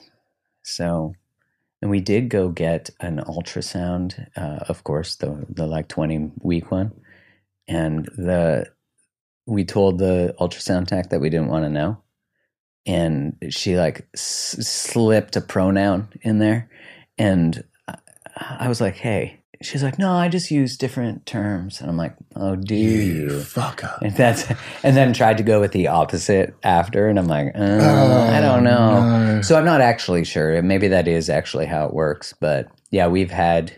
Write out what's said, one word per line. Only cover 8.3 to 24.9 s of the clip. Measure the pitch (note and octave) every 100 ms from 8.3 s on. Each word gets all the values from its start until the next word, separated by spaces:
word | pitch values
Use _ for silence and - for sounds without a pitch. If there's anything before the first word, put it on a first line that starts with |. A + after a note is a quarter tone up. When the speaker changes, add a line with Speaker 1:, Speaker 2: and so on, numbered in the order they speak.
| F2+ E2 C2 - _ _ _ _ _ _ _ -
Speaker 1:
we | G#2 F2+
told | G#2+ G2 F2+
the | F#2+ F2+ F2 -
ultrasound | F2 - - F#2 F#2
tech | F#2+ F2+
that | F2
we | D2+
didn't | E2 D#2
wanna | D#2+ D2+
know. | D2 D#2+ G#2+ _ _ _ _ _ _ _ _ -
And | F2 E2 D2+ D2 - -
she, | - G2+ F2+
like, | D#2+ - -
s-, | - - - - - A2+
slipped | - - A#2+ A2 G#2+ G#2 -
a |
pronoun | - G2 F#2+ G2 G2+ F#2 G#2+ -
in | A2+ G#2+
there. | G#2+ A2+ A#2 - - - _ -
And | G#2 F#2 E2 E2 - _ -
I, | - _ _ - - - C3
I | B2
was | A#2
like, | G#2 F2+
"Hey." | A#2+ G2+ - - _ -
She's | - C#3
like, | C#3 C3+
"No, | F#3+
I | F3+ F3
just | F3+ F3
use | D3+ B2+ -
different | B2+ C3+ A#2 G#2
terms." | - A2 G#2 F#2+ F#2+ -
And | C#2+
I'm | E2+
like, | D#2+ - - -
"Oh, | G2 F#2
do | F#2+
Speaker 2:
You | G#2+ A2 A2
Speaker 1:
you?" | G2 D#2+ D2 C#2+
Speaker 2:
fucker. | C#2+ - - - - -
Speaker 1:
And | G#2+
that's, | G2+ A#2+ A2+ - A#2 - -
and | C#3